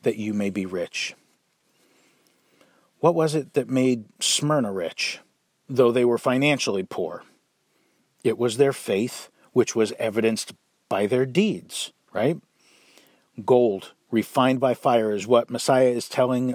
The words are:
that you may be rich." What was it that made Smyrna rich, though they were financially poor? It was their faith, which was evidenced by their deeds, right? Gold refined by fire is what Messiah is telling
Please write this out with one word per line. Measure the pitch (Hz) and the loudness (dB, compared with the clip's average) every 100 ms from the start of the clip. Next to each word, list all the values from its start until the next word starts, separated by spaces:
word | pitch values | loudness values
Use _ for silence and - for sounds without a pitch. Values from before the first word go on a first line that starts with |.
that | - 107 | -4 -4
you | 107 | -4
may | 104 101 | -4 -4
be | 98 92 | -4 -6
rich." | 92 85 - - - _ _ _ _ _ _ _ _ _ _ _ _ _ _ _ _ _ _ | -6 -8 -8 -10 -12 _ _ _ _ _ _ _ _ _ _ _ _ _ _ _ _ _ _
What | 160 | 0
was | 170 160 | 2 0
it | 151 131 | -2 -2
that | 143 120 | -4 -2
made | 131 131 120 107 _ | 0 2 0 -4 _
Smyrna | - - 147 151 110 | -4 -2 0 0 0
rich, | 95 82 - - - _ _ _ _ - | -4 -6 -4 -6 -8 _ _ _ _ -4
though | 135 123 | 2 4
they | 120 | 4
were | 120 117 | 2 2
financially | 135 127 143 143 - 98 | 0 2 2 0 -2 -4
poor? | 92 - 82 85 - _ _ _ _ _ _ _ _ _ | -4 -6 -6 -8 -16 _ _ _ _ _ _ _ _ _
It | 123 110 | -4 0
was | 120 110 | -2 2
their | 139 | 0
faith, | 135 - 101 123 - - _ _ | 0 -2 -2 -2 -6 -18 _ _
which | 127 110 117 | 0 0 0
was | 107 - | -2 -2
evidenced | 113 107 110 110 - - _ _ _ | -4 0 0 -2 -8 -16 _ _ _
by | 98 104 | -2 0
their | 127 131 | 0 0
deeds, | 127 214 95 - - - _ _ | 0 0 -2 -8 -12 -12 _ _
right? | 95 123 170 - _ _ _ _ _ _ _ _ - | -2 -2 -2 -10 _ _ _ _ _ _ _ _ -12
Gold | 98 127 120 98 - _ _ | 2 4 4 0 -8 _ _
refined | 117 101 139 127 131 | -2 0 2 2 2
by | 131 | 0
fire | 117 139 120 110 | 0 2 2 2
is | 104 101 | -2 2
what | 120 113 | 2 2
Messiah | 120 - 131 127 | -4 2 4 4
is | 120 - | 2 -4
telling | - 127 123 127 | 0 0 0 -2